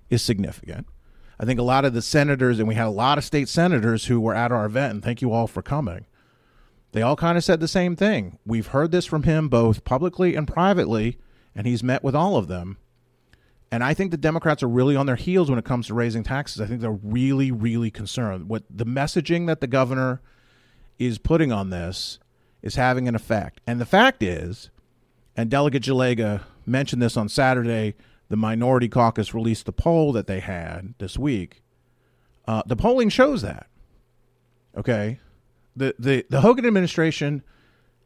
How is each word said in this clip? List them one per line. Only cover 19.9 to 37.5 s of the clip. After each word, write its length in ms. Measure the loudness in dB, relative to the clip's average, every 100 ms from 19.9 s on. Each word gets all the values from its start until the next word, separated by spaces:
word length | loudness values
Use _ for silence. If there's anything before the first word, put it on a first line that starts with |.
| 0 -2 -2 -10 _ _ _ _ _ -20 _
is 180 | -4 -2
putting 360 | 0 2 2
on 160 | 0 -2
this 500 | -4 -6 -8 -10 -14 _ _ _ _
is 140 | -8 0
having 320 | 2 2 0
an 80 | -2
effect. 460 | -2 -4 -4 -10 -6
And 140 | -4
the 60 | 2
fact 360 | 6 6 4
is, 480 | -2 -4 -6 -10 -16 _ _ _ _ _ _ -6
and 120 | 0
Delegate 340 | 2 2 0
Jalega 580 | 0 2 2 2 0 -2 -6 _ -4
mentioned 360 | -2 0 0
this 140 | 0 0
on 140 | -2
Saturday, 680 | 2 2 2 0 0 -2 -6 _ _ _
the 80 | -2
Minority 500 | 0 2 2 4 2
Caucus 460 | 4 2 2 -4
released 320 | -2 -2 -2 -4
the 80 |
poll 400 | -2 2 2 2
that 140 | 0 -4
they 120 | -6
had 540 | -6 -8 -8 -10 -14 -12
this 180 | -10 -4
week. 460 | -2 -2 -4 -12 _ _ _ _ _ _ _ _ -6
Uh, 140 | -4 -2
the 120 | 0
polling 320 | 2 4 2
shows 320 | 4 4 4
that. 260 | -4 -8 -16 _ -20 _ _ _ _ _ _ _ _ -8
Okay? 420 | -2 -2 -2 -6 -14 _ _ _ _ -4
The, 200 | -4 -2
the, 260 | 0 0 2
the 100 | 4
Hogan 260 | 6 6 4
administration, 800 | 2 2 2 0 0 -4 -4 -8